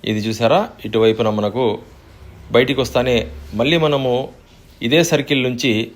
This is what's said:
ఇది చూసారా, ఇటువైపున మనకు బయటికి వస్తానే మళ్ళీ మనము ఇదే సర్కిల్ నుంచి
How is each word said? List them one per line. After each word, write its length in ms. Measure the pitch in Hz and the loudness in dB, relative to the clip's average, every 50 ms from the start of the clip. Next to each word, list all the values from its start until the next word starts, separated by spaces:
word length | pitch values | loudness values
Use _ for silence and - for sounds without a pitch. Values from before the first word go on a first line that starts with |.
| - 107 110 | -4 -2 -4
ఇది 100 | 107 104 110 | -2 -2 -4
చూసారా, 340 | 110 110 117 113 139 185 214 - - - - 113 | -4 0 2 2 2 2 0 -2 -8 -12 -12 -4
ఇటువైపున 400 | 110 113 110 110 110 107 120 110 107 107 | 0 2 4 4 2 2 0 0 0 0
మనకు 260 | 104 104 98 123 131 113 104 - - - - - - - - - - - - - - - - | -2 -2 -2 0 -2 -2 -2 -4 -10 -16 -20 -20 -20 -20 -20 -20 -20 -20 -20 -20 -18 0 2
బయటికి 260 | 120 131 131 143 127 131 | 2 2 4 0 -2 -2
వస్తానే 320 | - - 127 123 127 123 117 107 - - - - - - 107 | -2 0 0 0 2 0 0 -2 -4 -12 -16 -16 -10 -4 -2
మళ్ళీ 160 | 117 143 165 170 156 151 | 0 2 2 2 2 2
మనము 260 | 147 139 135 127 123 123 135 - - - - _ - - - - - - - | 0 0 0 0 0 -2 -2 -6 -12 -20 -20 _ -20 -20 -20 -20 -18 -8 -4
ఇదే 140 | 117 127 165 170 165 | 2 2 2 2 2
సర్కిల్ 340 | 160 143 135 - 143 139 127 | 0 -2 0 0 -2 0 0
నుంచి 240 | 127 127 120 - 131 107 107 117 - - | -2 -2 -2 -2 0 0 0 -2 -6 -10